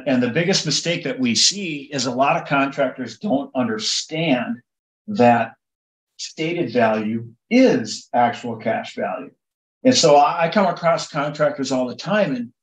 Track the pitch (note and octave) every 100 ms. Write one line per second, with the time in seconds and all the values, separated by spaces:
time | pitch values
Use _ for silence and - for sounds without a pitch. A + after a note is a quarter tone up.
0 | D3 B2+ B2 C3 E3+ F#3 D#3 - E3 E3+
1 | C#3 B2+ B2 A2+ - G3 F#3 D3 C3+ C#3
2 | B2+ B2 C#3 E3 - C#3+ C#3 C#3 C3 -
3 | A#2 - G#2 C3+ C#3 C3 A#2 G#2+ - -
4 | - D#3+ E3 B2 A2 - _ _ _ _
5 | - G#2 A#2+ A#2 A2 - _ _ _ _
6 | _ - - - D#3+ F3 A#2+ A#2+ A2+ A2
7 | G#2+ A#2 A#2+ - _ B3 C4 C3 G#2+ -
8 | - A#2+ A#2+ - A#2+ A2 A2+ G2 - -
9 | G2 F#2 - - _ _ _ _ B2+ B2+
10 | D#3+ C#3+ C#3+ F3 E3 G#3+ F#3 - E3+ E3
11 | - D3+ D3 D3 D3 - C3 C3 B2+ A#2+
12 | - G#3+ F3 B2+ A#2+ -